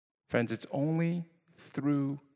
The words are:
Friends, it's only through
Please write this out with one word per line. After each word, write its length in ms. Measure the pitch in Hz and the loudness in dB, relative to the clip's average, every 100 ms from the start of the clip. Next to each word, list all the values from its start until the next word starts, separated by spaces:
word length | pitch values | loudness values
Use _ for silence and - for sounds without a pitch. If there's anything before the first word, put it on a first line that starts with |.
| _ _ _ | _ _ _
Friends, 200 | 113 120 | 0 0
it's 160 | 113 - | -2 -4
only 560 | - 151 160 170 175 165 _ _ - - | -2 0 2 0 -2 -6 _ _ -20 -10
through 480 | - 139 143 139 139 - | -4 0 2 0 -4 -10